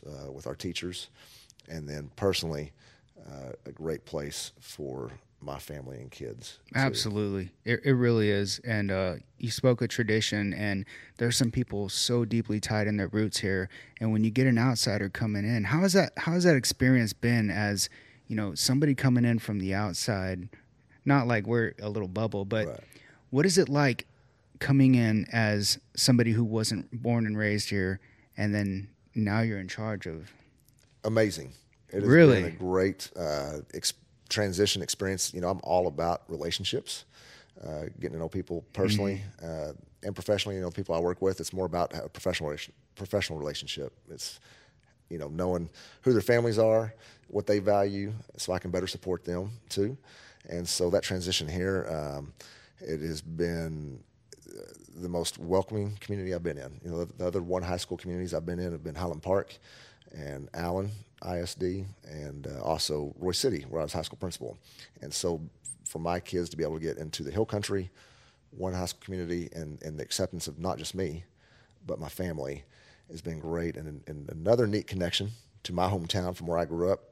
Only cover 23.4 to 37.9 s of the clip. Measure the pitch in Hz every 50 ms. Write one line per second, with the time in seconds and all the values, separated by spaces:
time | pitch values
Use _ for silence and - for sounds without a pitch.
23.4 | 160 196 170 180 170 120 143 147 147 135 123 - - _ _ _ _ _ _ _
24.4 | _ _ - - - - 139 139 135 131 131 123 117 110 107 107 92 - - 117
25.4 | 110 107 104 104 104 - - - _ _ - - - - 127 120 120 117 110 110
26.4 | 117 107 110 110 110 107 117 95 - - - 117 123 120 120 117 113 107 107 107
27.4 | 107 104 104 104 101 - 101 101 95 92 95 95 _ - - _ _ _ - -
28.4 | 104 104 104 104 101 98 98 95 98 104 - _ _ _ - - 107 101 101 113
29.4 | 113 113 107 98 95 90 - - 110 110 104 92 - 90 80 80 78 - - -
30.4 | - _ _ _ _ _ - _ _ _ _ _ - 107 110 110 110 104 92 82
31.4 | 69 65 - - _ _ _ _ _ - - 98 101 110 135 165 170 147 120 98
32.4 | 90 82 82 85 92 92 90 92 95 98 95 - - - - - 85 78 76 73
33.4 | 71 73 76 76 73 - - - - - - _ _ _ _ _ _ - - -
34.4 | 104 98 92 85 104 98 - 101 87 - - - 101 95 95 92 - - - 90
35.4 | 87 87 98 90 - - 85 90 90 87 71 71 82 85 87 - - - 82 73
36.4 | 73 85 87 - 95 - - 131 - - - - - _ _ - - - - -
37.4 | - _ - - - - 78 76 78 78